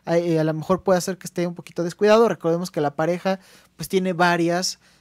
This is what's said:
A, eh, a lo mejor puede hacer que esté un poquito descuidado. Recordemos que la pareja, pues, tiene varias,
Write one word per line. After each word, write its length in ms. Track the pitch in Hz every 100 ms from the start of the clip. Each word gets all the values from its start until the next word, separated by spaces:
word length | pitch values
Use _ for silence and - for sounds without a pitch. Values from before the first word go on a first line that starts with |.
| -
A, 120 | 170
eh, 220 | 175 160
a 60 | 156
lo 80 |
mejor 300 | 156 151 185
puede 140 | - 180
hacer 200 | 190 180
que 100 | -
esté 180 | - 175
un 80 | 175
poquito 280 | - -
descuidado. 460 | 175 - 208 220 226
Recordemos 420 | 165 165 170 180
que 80 | 165
la 160 | 147 147
pareja, 440 | 160 175 190 190 - - _ -
pues, 140 | 156
tiene 240 | 190 185
varias, 680 | 175 175 175 170 175 185 - _ _